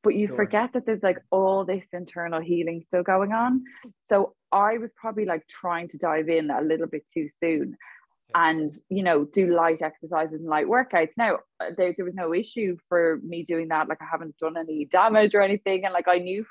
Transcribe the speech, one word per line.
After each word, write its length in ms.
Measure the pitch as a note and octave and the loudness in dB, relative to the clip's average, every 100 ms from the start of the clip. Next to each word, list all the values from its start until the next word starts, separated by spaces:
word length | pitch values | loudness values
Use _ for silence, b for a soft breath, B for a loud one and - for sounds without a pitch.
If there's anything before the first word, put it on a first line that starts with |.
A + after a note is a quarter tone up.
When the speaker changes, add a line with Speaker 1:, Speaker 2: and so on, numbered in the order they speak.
Speaker 1:
but 120 | A3 - | 0 2
you 120 | G#3 | 0
Speaker 2:
Sure. 100 | - | 0
Speaker 1:
forget 340 | G#3 G#3 B3 | 0 2 0
that 120 | B3+ B3 | -2 -4
there's, 180 | A3 | 0
like, 160 | G3 F#3 - | 0 0 0
all 340 | F#3+ F#3+ G3 F#3 | 2 2 2 0
this 180 | F#3+ - | -4 -6
internal 480 | F3+ F3 F3 E3+ E3 | -12 -12 -8 -6 -6
healing 420 | E3 E3+ E3 E3+ - | -2 -2 -2 -6 -4
still 160 | F3+ | -2
going 300 | F3+ F#3+ G3+ | 2 0 0
on. 300 | A3 A#3+ B3+ B3+ B A#3+ _ _ | 0 0 0 -2 B -20 _ _
So 260 | G3+ G3 - _ | 2 2 -4 _
I 260 | G3 G#3 A#3 | 2 2 0
was 120 | A3 - | -6 -10
probably, 300 | A3+ G#3+ G3+ | -8 -4 -2
like, 200 | E3 - | -4 -6
trying 420 | - F3+ E3+ E3+ | -10 -6 -6 -8
to 80 | - | -6
dive 320 | F3 D#3 D#3+ | -2 0 2
in 200 | E3 D#3 | 0 2
a 120 | B2 | -2
little 260 | D#3 D#3+ E3 | 0 -2 -2
bit 160 | D3+ - | -6 -8
too 160 | - D3 - | -8 -8 -4
soon, 320 | E3+ D#3 C#3+ - B B B _ _ | -2 0 -2 -8 B B B _ _
and, 380 | F3 E3 D#3+ D3+ D3 _ | 2 2 2 -4 -6 _
you 140 | F#3+ | -2
know, 220 | F#3 D#3 D3 | 2 2 2
do 280 | G3+ F3+ | 2 2
light 280 | F3 E3 D#3+ | 4 2 2
exercises 580 | D#3 - D#3+ E3 D#3+ D#3 | -4 -8 -6 -4 -2 -6
and 100 | E3 | -2
light 180 | D3+ - | -2 2
workouts. 440 | A#3 B3+ F#3 D#3+ - | 0 2 0 0 0
Now, 220 | A3+ E3+ - _ | 0 -2 -6 _
uh, 120 | E2 E3+ | -10 -2
there, 160 | F3+ F3+ | -2 0
there 100 | F3+ | -6
was 80 | F#3 | -6
no 180 | E3+ | -4
issue 440 | E3+ A3+ - G3+ F3 _ | -2 -4 -4 -4 -4 _
for 320 | F3 E3 D#3 | 2 2 0
me 200 | D#3+ E3+ | -4 -10
doing 260 | D#3+ E3 E3 | -4 -4 -2
that. 200 | D#3 D#3 | -2 -2
Like, 120 | D#3+ | -4
I 40 | D#3 | -6
haven't 280 | D#3+ D#3+ - | -8 -8 -8
done 200 | D#3+ E3 | -6 -6
any 280 | E3 D#3 C#3+ | -8 -6 0
damage 500 | F3+ A3 A3 G#3+ G#3 | 4 6 6 4 4
or 60 | |
anything. 440 | G3 G3+ - F#3+ F#3+ | 2 2 -2 -2 0
And, 80 | |
like, 140 | F3+ F3+ | -2 2
I 120 | F3+ | 2
knew 240 | F3+ F#3+ A3 | 0 -6 -8